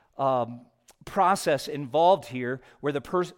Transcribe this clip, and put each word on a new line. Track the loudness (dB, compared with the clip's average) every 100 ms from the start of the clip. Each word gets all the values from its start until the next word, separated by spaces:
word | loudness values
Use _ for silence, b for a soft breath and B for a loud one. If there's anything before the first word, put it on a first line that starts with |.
| _ -4
um, | 0 0 -2 -8 -18 _ _ _
process | -8 0 2 2 0 -2 -2
involved | -8 -2 4 6 4 0
here | -6 -6 -6 b b
where | -4
the | -4
pers-, | -2 -4 -4